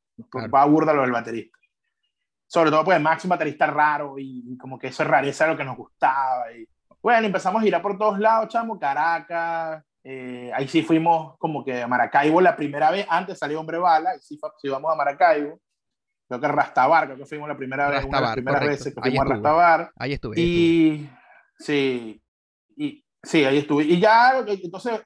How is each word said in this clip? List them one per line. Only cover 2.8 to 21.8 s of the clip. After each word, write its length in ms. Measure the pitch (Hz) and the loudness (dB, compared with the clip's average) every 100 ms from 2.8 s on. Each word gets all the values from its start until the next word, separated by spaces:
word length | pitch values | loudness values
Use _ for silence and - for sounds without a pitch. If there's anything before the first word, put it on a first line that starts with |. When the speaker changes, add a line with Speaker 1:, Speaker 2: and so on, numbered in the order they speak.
Speaker 1:
porque 140 | 160 175 | 4 2
Max 200 | 156 160 | 2 0
es 60 | |
un 60 | 185 | -2
baterista 360 | 170 156 - 156 | -2 -2 -2 -2
raro 500 | 147 151 147 147 139 | 2 0 0 -6 -10
y, 240 | 135 127 120 | -12 -14 -14
y 60 | 127 | -14
como 180 | 131 127 | -14 -12
que 120 | 131 | -10
eso 160 | 131 | -4
es 40 | 147 | 2
rareza 380 | 147 139 143 160 | 2 2 0 0
lo 100 | 151 | 0
que 80 | |
nos 120 | 135 123 | -6 -10
gustaba. 760 | - - 139 135 131 127 117 | -16 -2 0 0 -2 -4 -6
Y, 160 | 117 110 _ _ _ | -14 -20 _ _ _
bueno, 220 | 220 233 220 | 2 2 2
empezamos 360 | 185 185 220 | -2 -2 0
a 20 | |
girar 160 | 214 170 | 0 0
por 160 | 202 196 | -2 -2
todos 220 | 214 196 | -2 2
lados, 300 | 220 226 220 | 2 2 0
chamo, 300 | 233 226 214 | -4 -6 -6
Caracas, 1040 | 143 143 165 165 156 170 165 165 160 156 _ _ | -4 -2 -2 -2 -6 -6 -4 -6 -8 -10 _ _
eh, 460 | 131 131 127 123 123 | -16 -14 -12 -12 -8
ahí 140 | 117 139 | -6 -2
sí 140 | 165 | -2
fuimos 560 | 160 160 165 165 156 - | 2 0 2 0 -2 -8
como 260 | 165 143 | -6 -6
que 160 | 127 123 | -6 -6
a 80 | 120 | -2
Maracaibo 540 | 123 117 143 147 170 | 0 2 2 4 4
la 120 | 180 | 4
primera 360 | 160 147 143 156 | 2 -4 0 0
vez, 160 | 190 202 | 0 -2
antes 300 | 170 190 180 | -2 -4 -10
salió 200 | 143 156 | -8 -8
Hombre 180 | 160 165 | -6 -2
Bala, 320 | 180 160 175 | 2 2 0
ahí 80 | 160 | -8
sí 160 | - 147 | -12 -14
fue, 120 | 156 _ | -14 _
sí 60 | 139 | -8
íbamos 260 | 135 151 | -4 -4
a 40 | 156 | -2
Maracaibo. 640 | 143 143 170 151 147 165 _ _ _ _ _ _ - | -2 2 2 4 -2 -10 _ _ _ _ _ _ -12
Creo 120 | 123 | -4
que 80 | 143 | -2
Rastabar, 580 | 143 - - 131 160 139 | 0 0 2 4 4 2
creo 100 | 131 | -8
que 80 | 135 | -14
fuimos 220 | 151 147 | -12 -10
la 80 | 127 | -10
primera 320 | 131 139 143 | -8 -2 -2
vez, 160 | 139 | -2
una 0 | |
de 60 | 135 | -2
las 20 | |
Speaker 2:
Rastabar, 220 | 139 123 | -2 -2
Speaker 1:
primeras 260 | 113 127 139 | -4 -2 0
Speaker 2:
correcto. 240 | 143 139 | 0 -2
Speaker 1:
veces 100 | 143 | -6
que 60 | 117 | -4
Speaker 2:
Ahí 80 | 127 | -2
Speaker 1:
fuimos 100 | 135 | 0
a 40 | |
Speaker 2:
estuve. 180 | 135 117 | 0 0
Speaker 1:
Rastabar. 480 | 147 160 175 160 170 - | 2 4 6 4 0 -8
Speaker 2:
Ahí 160 | 131 | -8
estuve, 240 | 143 120 135 | -6 -6 -2
ahí 60 | |
Speaker 1:
Y, 500 | 170 175 170 165 160 151 | 0 2 4 6 4 2
Speaker 2:
estuve. 140 | 143 127 _ _ _ _ | -10 -18 _ _ _ _
Speaker 1:
sí, 640 | - 143 | -4 0